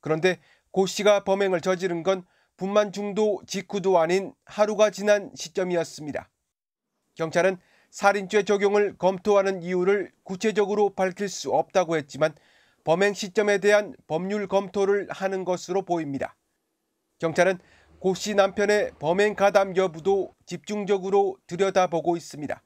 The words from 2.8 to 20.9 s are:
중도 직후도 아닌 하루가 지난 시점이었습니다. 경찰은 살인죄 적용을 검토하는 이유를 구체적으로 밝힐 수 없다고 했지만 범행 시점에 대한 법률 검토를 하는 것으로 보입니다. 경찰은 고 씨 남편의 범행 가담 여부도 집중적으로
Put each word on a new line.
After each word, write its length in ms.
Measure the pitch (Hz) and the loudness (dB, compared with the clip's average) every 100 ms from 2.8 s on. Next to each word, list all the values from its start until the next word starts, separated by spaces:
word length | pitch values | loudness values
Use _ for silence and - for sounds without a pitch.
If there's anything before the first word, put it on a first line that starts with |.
| 208 | 0
중도 500 | 190 208 196 214 202 - | -4 -6 0 0 0 -6
직후도 540 | 196 190 202 185 185 | -10 -6 -4 2 2
아닌 340 | 160 185 185 - | 4 0 -2 -14
하루가 460 | _ - 208 208 214 | _ -2 0 2 0
지난 400 | 190 208 208 196 - | 2 0 0 0 -14
시점이었습니다. 920 | - - 185 180 160 - 151 135 - _ _ _ _ _ _ _ _ _ | -10 -6 -2 -2 -4 -8 -10 -10 -12 _ _ _ _ _ _ _ _ _
경찰은 420 | 165 170 180 185 _ _ _ | -4 2 2 0 _ _ _
살인죄 520 | - 202 202 190 208 | 0 2 2 0 0
적용을 520 | 202 202 202 208 202 - | 2 2 2 2 0 0
검토하는 640 | 180 190 208 202 196 190 | -2 0 2 2 4 -2
이유를 500 | 170 185 180 202 180 _ | -4 0 2 0 -2 _
구체적으로 680 | - 190 220 208 202 208 202 | -12 -4 -2 0 0 2 0
밝힐 380 | 196 190 180 202 | 0 -4 -2 -8
수 220 | - 135 | -8 -2
없다고 440 | 107 - 196 170 165 | -2 0 0 0 -2
했지만 380 | 147 135 156 151 _ _ _ _ | -4 -4 -4 -4 _ _ _ _
범행 300 | - 165 202 | -2 2 2
시점에 440 | 196 208 202 208 202 | 0 -4 -2 2 2
대한 360 | 202 208 208 - _ | 4 4 2 -12 _
법률 400 | 156 185 208 196 | -6 -4 -6 -2
검토를 600 | 190 196 202 196 202 196 | -2 -2 -2 0 0 -2
하는 340 | - 196 190 | -6 -4 -4
것으로 380 | 180 180 - 185 | -4 -6 -2 -4
보입니다. 540 | 185 170 151 135 - _ _ _ _ _ _ _ _ _ | -2 -4 -4 -6 -8 _ _ _ _ _ _ _ _ _
경찰은 400 | 165 160 180 185 _ _ _ _ | -4 2 2 0 _ _ _ _
고 160 | 185 | -4
씨 200 | 185 202 | -2 -2
남편의 580 | 202 196 190 202 208 190 - | 2 2 2 2 2 0 -4
범행 360 | 147 180 208 | -2 2 2
가담 400 | 202 196 196 196 180 | 2 2 4 2 0
여부도 580 | 190 160 156 196 - _ | -2 -2 0 0 -2 _
집중적으로 960 | _ 175 - 208 196 | _ -14 -8 -8 -2